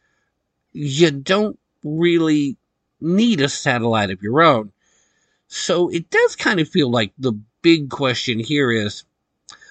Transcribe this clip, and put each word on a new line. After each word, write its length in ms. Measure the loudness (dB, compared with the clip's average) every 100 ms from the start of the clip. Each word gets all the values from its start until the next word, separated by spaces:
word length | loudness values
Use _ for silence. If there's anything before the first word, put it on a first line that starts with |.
| _ _ _ _ _ _ _
You 380 | -10 -6 2 2
don't 480 | 2 -2 0 0 -6 _ _
really 720 | -8 0 2 2 2 2 0 -6 _ _ _ _
need 400 | -2 2 2 2
a 80 | 0
satellite 640 | -2 -2 0 0 0 0
of 120 | -4
your 180 | -2 2
own. 300 | 4 4 -2 -12 _ _ _ _ _ _ _
So 420 | -8 -2 0 0
it 180 | -2 -4
does 260 | 0 0
kind 260 | 0 -2 0
of 80 | 0
feel 220 | 0 0
like 220 | 0 -2 -4
the 200 | -4 -4 -8 _
big 300 | 2 2 0
question 480 | -4 -4 -2 -4 -6
here 320 | -2 0 0
is, 340 | 0 -2 -8 -16 _ _ _ -20 -20 -20